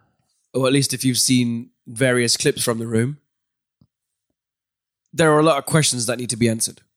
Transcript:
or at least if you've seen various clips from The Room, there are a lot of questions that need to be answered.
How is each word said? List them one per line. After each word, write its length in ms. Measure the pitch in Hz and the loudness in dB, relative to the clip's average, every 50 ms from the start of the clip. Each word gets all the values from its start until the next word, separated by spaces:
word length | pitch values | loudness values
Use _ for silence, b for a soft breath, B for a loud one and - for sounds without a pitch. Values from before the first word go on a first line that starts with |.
| B B B _ _ _ _ _ _ _ - | B B B _ _ _ _ _ _ _ -4
or 140 | 127 131 | -2 0
at 60 | 127 135 | 2 2
least 200 | 143 131 - 131 | 2 0 0 -4
if 100 | - - | -2 -2
you've 120 | 131 120 110 | 0 0 0
seen 500 | - - 131 123 120 120 117 117 123 - _ _ - | 0 2 2 2 2 0 -4 -6 -10 -14 _ _ -20
various 480 | - 117 110 135 127 123 123 120 117 - | -14 -4 0 0 2 2 2 0 0 -2
clips 260 | - - 147 - - - | 0 0 -2 -2 -2 -4
from 160 | 123 117 113 | -4 -4 -4
The 80 | 117 | -4
Room, 300 | 117 113 110 120 135 147 - _ _ _ _ _ _ _ _ _ _ _ _ _ _ _ _ _ _ _ _ _ _ _ _ _ _ _ _ _ _ _ _ _ _ _ _ _ _ - | -2 -2 0 -2 -2 -6 -10 _ _ _ _ _ _ _ _ _ _ _ _ _ _ _ _ _ _ _ _ _ _ _ _ _ _ _ _ _ _ _ _ _ _ _ _ _ _ -2
there 180 | 143 165 156 | 2 2 4
are 80 | 151 151 | 4 4
a 40 | 156 | 4
lot 140 | 160 143 | 4 2
of 80 | 139 - | 0 -2
questions 400 | - 160 160 143 - 131 123 113 | 0 0 2 2 2 -2 -4 -4
that 140 | 117 120 120 | -4 -4 -6
need 100 | 120 110 | -6 -6
to 80 | 127 | -2
be 120 | 110 117 117 | 0 0 0
answered. 320 | 113 113 - - - _ _ _ _ | 0 -2 -6 -8 -8 _ _ _ _